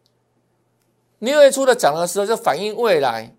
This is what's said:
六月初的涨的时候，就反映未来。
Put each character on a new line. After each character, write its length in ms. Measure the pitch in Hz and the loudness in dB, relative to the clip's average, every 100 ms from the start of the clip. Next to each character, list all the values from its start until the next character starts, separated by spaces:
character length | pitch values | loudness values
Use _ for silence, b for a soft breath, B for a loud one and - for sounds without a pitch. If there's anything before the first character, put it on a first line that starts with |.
| _ _ _ _ _ _ _ _ _ _ _ - | _ _ _ _ _ _ _ _ _ _ _ -10
六 220 | 226 294 | -2 4
月 100 | 277 | 4
初 140 | 269 269 | 4 0
的 100 | 233 | 2
涨 200 | 143 156 | 2 0
的 120 | 175 | -4
时 120 | 196 | -4
候， 60 | 202 | -4
就 100 | 220 | -2
反 240 | 196 143 | -2 -4
映 160 | 214 214 | -4 -4
未 240 | 233 165 | 0 2
来。 360 | 131 113 113 | 0 -4 -10